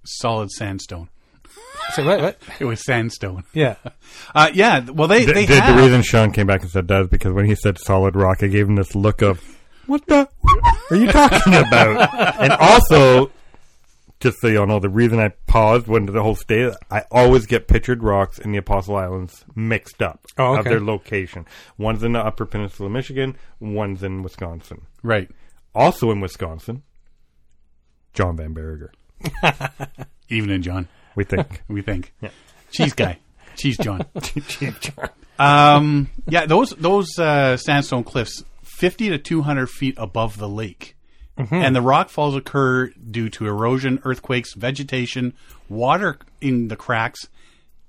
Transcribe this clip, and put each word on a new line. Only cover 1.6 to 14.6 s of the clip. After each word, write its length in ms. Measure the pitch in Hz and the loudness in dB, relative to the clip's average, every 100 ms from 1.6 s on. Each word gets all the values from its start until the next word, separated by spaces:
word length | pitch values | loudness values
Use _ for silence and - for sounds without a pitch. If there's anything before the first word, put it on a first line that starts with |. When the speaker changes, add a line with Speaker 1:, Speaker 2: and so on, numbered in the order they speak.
| - - - - | -20 -14 -8 -4
Speaker 2:
So 100 | 143 | 0
what, 160 | 190 | 0
what? 160 | 185 - - | -2 -6 -16
Speaker 1:
<laughs> 100 | - | -8
It 60 | 127 | -6
was 180 | 113 - | -6 -4
sandstone. 580 | 117 113 - 98 92 - | -4 -4 -8 -10 -12 -8
Speaker 2:
Yeah. 220 | 156 135 101 | -2 -2 -4
Speaker 1:
<laughs> 40 | - _ - - - 151 | -16 _ -20 -20 -2 2
Uh, 140 | 156 | 2
yeah, 260 | 185 226 147 | 4 2 2
well, 280 | 123 147 160 | -2 -2 2
they, 180 | 226 214 | 4 4
Speaker 3:
The, 80 | |
Speaker 1:
they 120 | 196 202 | 2 4
Speaker 3:
the, 100 | 139 | 6
the 60 | |
Speaker 1:
have 180 | - 123 | 6 8
Speaker 3:
reason 220 | 131 123 | 8 6
Sean 280 | - 113 107 | 4 4 2
came 160 | 107 98 | 2 0
back 140 | 95 | 0
and 80 | 87 | -2
said 180 | 95 85 | -4 0
that 140 | 98 | 0
is 60 | 92 | 2
because 260 | 87 95 | 0 0
when 120 | 92 104 | 0 0
he 100 | 101 | 2
said 220 | 104 95 | 0 -2
solid 360 | - 95 95 95 | 0 2 2 2
rock, 260 | 92 95 | 2 2
I 40 | 101 | 0
gave 200 | 104 101 | 2 2
him 60 | 101 | 0
this 200 | 95 101 | 0 0
look 260 | 104 - | 0 2
of, 200 | 101 92 - - _ _ - | 0 0 -8 -20 _ _ -6
"What 180 | 294 - | -4 2
the 200 | 294 277 - - 1047 960 - - | 2 2 0 2 4 4 2 0
are 60 | 180 | 2
you 120 | 240 | 4
talking 440 | 294 269 196 190 180 | 6 6 6 6 4
about?" 840 | - 117 113 - 208 240 180 - | 6 4 4 4 0 2 -2 0
And 120 | 135 | 0
also, 800 | - 170 233 - 156 131 127 139 - - - - _ _ _ _ - | 4 8 8 8 6 8 6 2 -6 -20 -20 -20 _ _ _ _ -4
just 200 | 123 - | -4 0
so 80 | 117 | 0
y'all 180 | 107 | 2